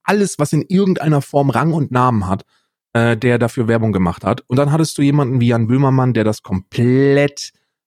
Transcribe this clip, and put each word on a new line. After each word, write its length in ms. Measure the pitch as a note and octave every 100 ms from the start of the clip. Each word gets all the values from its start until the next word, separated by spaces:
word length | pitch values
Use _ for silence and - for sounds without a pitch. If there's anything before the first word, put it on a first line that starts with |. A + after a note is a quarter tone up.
alles, 340 | - G3+ G3 -
was 140 | D3
in 120 | D#3 -
irgendeiner 520 | F#3 G3 F3+ D#3 D3
Form 300 | - D3 C#3
Rang 220 | A#2 D3
und 180 | E3 D3
Namen 380 | B2+ B2+ A#2 F2+
hat, 160 | G2 - _ _ _ _
äh, 240 | A#2 A#2 A2+
der 240 | B2 A#2+
dafür 260 | A#2 - A2+
Werbung 260 | A2+ A2
gemacht 300 | F#2+ F2+ F2
hat. 220 | G2 A2 -
Und 100 | B2
dann 140 | C#3+
hattest 280 | D3+ D#3 -
du 40 |
jemanden 380 | C#3+ D3 C3+ C3
wie 80 | A#2+
Jan 180 | A#2 A2+
Böhmermann, 480 | B2+ C#3 C3 B2+
der 80 | A2+
das 220 | G#2+ G#2+
komplett, 1040 | - F#2+ - - A#2+ B2+ C#3 C#3 C#3+ C#3+ - - _ _